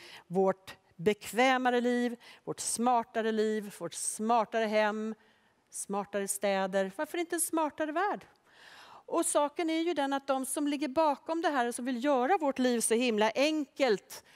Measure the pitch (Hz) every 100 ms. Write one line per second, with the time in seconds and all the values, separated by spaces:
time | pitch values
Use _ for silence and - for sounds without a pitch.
0 | - - - 180 190 185 - - _ -
1 | 165 208 - 208 262 254 254 247 240 240
2 | 240 233 - - - - - - 240 240
3 | 226 226 220 220 214 214 202 - 170 -
4 | - - 220 240 208 226 220 214 214 214
5 | 220 220 _ _ _ _ _ - - 196
6 | 190 202 196 - 202 196 190 196 190 -
7 | 302 349 330 339 - 330 302 - 311 311
8 | 403 254 - _ _ - - - - -
9 | - - 320 311 285 320 330 320 330 302
10 | 277 277 277 262 262 320 294 285 294 285
11 | 311 269 - 330 339 285 240 233 247 240
12 | 285 269 254 392 294 262 254 240 - 233
13 | 247 208 214 - 294 311 277 - 254 190
14 | - - -